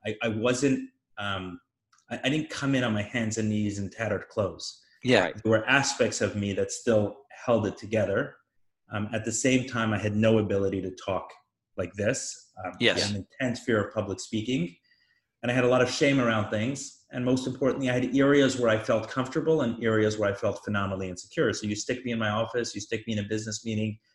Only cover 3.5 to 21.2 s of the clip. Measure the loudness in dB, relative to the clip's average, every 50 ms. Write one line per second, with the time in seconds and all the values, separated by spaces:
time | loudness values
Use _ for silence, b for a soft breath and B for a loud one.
3.5 | 0 0 0 -2 -2 -4 -6 -8 -6 -6 -4 -2 -2 -4 -4 -6 -4 -2 -2 -2
4.5 | -2 -6 -12 -12 -14 b b b b b b 2 4 4 4 2 -2 -4 0 2
5.5 | 2 2 4 4 4 4 4 2 0 0 0 0 2 0 -2 -2 0 -2 -2 -2
6.5 | 0 -2 -2 -4 -4 -6 0 2 4 4 4 2 -4 -8 -20 _ -20 -12 0 2
7.5 | 2 2 2 0 -2 -4 -10 -2 0 0 0 2 0 -2 -2 -4 -8 _ _ _
8.5 | _ _ _ _ _ _ _ _ -6 -6 -4 -4 -4 -4 -4 -4 -4 0 2 4
9.5 | 4 4 2 0 -2 -2 0 0 0 0 0 0 0 4 4 6 6 6 4 2
10.5 | 0 0 0 0 0 -2 -4 -6 -8 -8 -6 -4 -4 -4 -4 -8 -16 -20 _ _
11.5 | _ _ _ _ _ -8 -8 -8 -4 -2 0 0 0 -2 -4 -10 -12 -14 -18 _
12.5 | _ -12 -10 -10 -6 0 2 2 2 2 0 -2 -2 -4 -6 _ _ -6 -4 -4
13.5 | -4 -4 -2 0 2 2 2 0 -4 -6 -4 -4 -6 -8 -8 -6 -6 -6 -2 -2
14.5 | -2 -2 -2 -4 -8 _ _ _ _ _ _ _ _ _ _ _ _ _ -4 -2
15.5 | 0 2 4 4 4 4 4 2 2 2 2 4 4 4 4 4 2 2 0 0
16.5 | -2 -2 -2 -2 -4 -6 -8 -14 -16 _ _ _ -8 -4 0 0 0 0 0 -4
17.5 | -4 0 0 0 0 2 0 0 2 2 0 2 2 4 6 6 8 6 6 4
18.5 | 4 2 2 4 4 2 2 2 0 0 0 -2 -4 -4 -4 -2 -2 -2 2 2
19.5 | 2 2 2 0 -2 0 0 2 4 4 4 2 2 2 0 0 0 0 -2 -2
20.5 | -2 -2 -4 -4 -2 -2 -2 -2 -2 -4 -4 -6 -8 -10